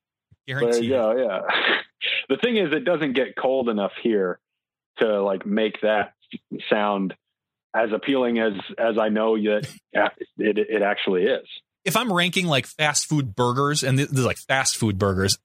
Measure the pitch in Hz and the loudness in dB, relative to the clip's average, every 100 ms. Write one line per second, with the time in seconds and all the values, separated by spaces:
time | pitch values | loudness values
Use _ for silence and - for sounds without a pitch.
0 | _ _ _ _ - 135 120 120 120 131 | _ _ _ _ -10 -2 0 2 2 2
1 | 110 123 120 95 - - - - - _ | 2 2 0 -2 -2 -2 0 -2 -4 _
2 | - - - 135 247 220 175 151 135 170 | -6 -6 -2 -2 0 2 0 0 0 0
3 | 151 127 113 - 131 131 120 107 98 - | 0 0 -2 -2 0 0 0 0 -2 -2
4 | 120 107 92 87 _ _ _ _ _ - | -2 0 0 -4 _ _ _ _ _ -2
5 | 113 104 101 95 104 107 110 - 107 107 | 0 2 0 -2 -2 0 0 0 0 0
6 | 98 - _ - - 104 - 110 104 101 | -2 -10 _ -16 -12 -12 -2 0 2 0
7 | 95 - _ _ _ _ _ 110 113 107 | -2 -6 _ _ _ _ _ -2 0 0
8 | - 135 123 117 113 98 - 101 117 110 | 0 0 2 2 0 -2 -8 -4 -2 0
9 | 110 107 113 113 104 104 - - _ - | 0 2 2 2 2 0 -4 -12 _ -2
10 | 104 - - - 104 104 104 110 101 104 | -2 -4 -14 -2 0 0 0 0 0 0
11 | - 90 104 110 - - - _ - 208 | 0 2 2 0 -4 -20 -20 _ -2 0
12 | 240 175 180 190 180 139 - - 151 147 | 0 2 2 0 2 0 0 -2 0 0
13 | - 156 131 98 123 123 143 147 131 131 | 0 0 0 0 2 2 0 0 2 2
14 | 143 135 117 85 - 135 131 - 113 95 | 2 2 0 0 -2 -2 0 0 0 2
15 | 101 92 98 - | 2 2 2 0